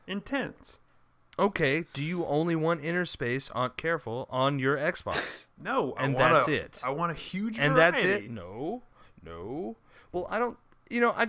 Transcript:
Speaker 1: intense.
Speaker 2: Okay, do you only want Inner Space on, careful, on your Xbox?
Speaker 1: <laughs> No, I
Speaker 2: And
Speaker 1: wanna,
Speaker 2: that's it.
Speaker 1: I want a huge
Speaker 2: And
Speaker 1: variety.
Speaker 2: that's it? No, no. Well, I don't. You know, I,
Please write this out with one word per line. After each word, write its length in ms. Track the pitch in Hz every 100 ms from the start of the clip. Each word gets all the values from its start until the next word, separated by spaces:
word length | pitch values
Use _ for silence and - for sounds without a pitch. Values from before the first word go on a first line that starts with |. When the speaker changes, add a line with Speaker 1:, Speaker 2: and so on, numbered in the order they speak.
| -
Speaker 1:
intense. 720 | 196 - 269 202 - - - _ _ _ _ _ -
Speaker 2:
Okay, 460 | 196 190 143 151 175
do 100 | 135
you 200 | 151 180 165
only 280 | 147 170 165
want 260 | 156 170
Inner 200 | 147 175
Space 460 | 175 - 123 131 -
on, 220 | 117 127 -
careful, 500 | 165 165 120 117 127
on 280 | 127 135 143
your 180 | 131 143
Xbox? 720 | 156 - - - - - -
Speaker 1:
<laughs> 60 | _
No, 300 | 180 247 143 -
I 80 |
Speaker 2:
And 100 | 135
Speaker 1:
wanna, 200 | 131 127
Speaker 2:
that's 140 | 151 127
it. 320 | 127 76 -
Speaker 1:
I 60 | 127
want 220 | 143 170
a 20 |
huge 440 | 160 - 185 220 220
Speaker 2:
And 160 | 143
Speaker 1:
variety. 280 | - 170 262 185
Speaker 2:
that's 180 | 202
it? 60 | 202
No, 520 | 113 87 107 156 240 - _ - -
no. 520 | 80 82 95 139 208 226 _ - -
Well, 140 | 175 180
I 100 | 208
don't. 200 | 240 - _ _ _
You 100 | 240
know, 120 | 240
I, 140 | -